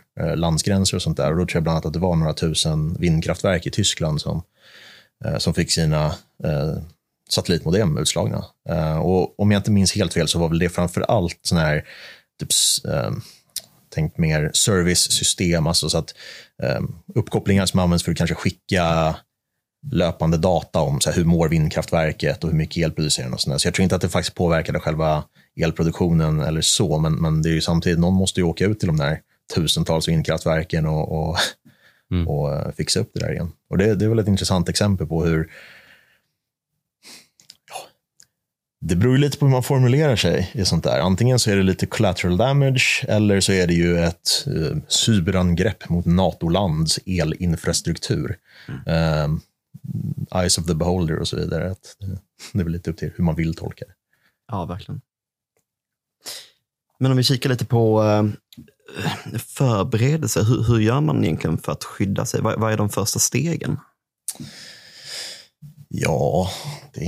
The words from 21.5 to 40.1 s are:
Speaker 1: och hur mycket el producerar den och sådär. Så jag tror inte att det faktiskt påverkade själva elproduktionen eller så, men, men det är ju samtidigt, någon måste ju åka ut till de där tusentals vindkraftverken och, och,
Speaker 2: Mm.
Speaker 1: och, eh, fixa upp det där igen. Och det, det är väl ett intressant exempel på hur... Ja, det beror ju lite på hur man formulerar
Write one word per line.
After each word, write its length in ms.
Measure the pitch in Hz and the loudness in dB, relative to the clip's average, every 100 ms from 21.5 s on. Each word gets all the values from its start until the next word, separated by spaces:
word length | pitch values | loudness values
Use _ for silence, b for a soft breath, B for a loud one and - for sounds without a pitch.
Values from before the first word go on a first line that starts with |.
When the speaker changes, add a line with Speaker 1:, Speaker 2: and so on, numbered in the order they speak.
| 82 78 - - 85 78 - 76 69 | 2 0 -2 -2 0 0 -2 -4 -2
Speaker 1:
och 60 | 82 | -2
hur 80 | 78 | -2
mycket 200 | 76 - | -2 -2
el 140 | 82 | -2
producerar 340 | 76 76 - 64 | -2 -2 -4 -6
den 80 | |
och 80 | - | -6
sådär. 160 | - 69 | -4 -2
Så 100 | 87 | -2
jag 60 | |
tror 100 | - | 0
inte 120 | 92 90 | 2 2
att 60 | |
det 80 | 87 | 0
faktiskt 260 | 90 85 - | -2 -4 -2
påverkade 440 | 87 82 - 85 | 0 0 0 -4
själva 440 | - 78 80 76 - b b - | -2 -2 0 0 -4 b b -4
elproduktionen 800 | 80 - 82 - 90 82 78 78 | -2 0 -2 0 2 2 2 0
eller 220 | 73 78 | 0 0
så, 380 | - - 95 78 | 0 0 2 2
men, 140 | 78 | 0
men 280 | 78 80 78 | 0 0 0
det 80 | 80 | 2
är 40 | |
ju 80 | 80 | 0
samtidigt, 380 | 82 85 90 82 | 0 0 2 2
någon 140 | 87 | 2
måste 260 | 95 95 - | 2 0 0
ju 40 | |
åka 220 | 87 80 95 | -2 0 -2
ut 140 | 107 | 0
till 80 | 95 | 0
de 100 | 78 | 0
där 220 | 71 78 - _ - - | 0 -4 -8 _ -6 -2
tusentals 520 | 78 - 82 82 80 | 0 0 0 0 0
vindkraftverken 800 | 82 73 80 85 80 80 82 78 | 0 0 -2 0 -2 -2 -2 -2
och, 440 | 78 - 80 80 | -2 -2 -2 -2
och, 80 | 82 B B _ b b b b | -2 B B _ b b b b
Speaker 2:
Mm. 160 | 90 80 | -2 0
Speaker 1:
och, 260 | 73 71 71 | -2 -2 -4
eh, 160 | - | -6
fixa 280 | - - - | -6 -2 -2
upp 120 | - | -4
det 60 | - | -4
där 120 | - | -4
igen. 180 | - 82 - - | -4 -6 -10 -4
Och 80 | 90 | 0
det, 180 | 104 98 | 2 2
det 100 | 107 | 2
är 40 | |
väl 100 | 113 | 2
ett 80 | 101 | 2
intressant 420 | 95 - 95 85 | 2 2 0 0
exempel 380 | 82 104 92 73 | 0 0 0 -2
på 180 | 82 85 | 0 2
hur... 260 | 80 80 B B B B B B B B _ _ _ _ _ _ _ - B B _ - - - | 0 -2 B B B B B B B B _ _ _ _ _ _ _ -20 B B _ -20 -20 -18
Ja, 60 | B B _ _ _ _ _ _ _ _ - | B B _ _ _ _ _ _ _ _ -10
det 140 | - 87 | -2 2
beror 180 | 120 | 4
ju 40 | 131 | 4
lite 160 | 143 - | 4 4
på 80 | 139 | 4
hur 60 | |
man 120 | 131 | 4
formulerar 520 | 123 139 127 135 156 | 4 4 6 6 4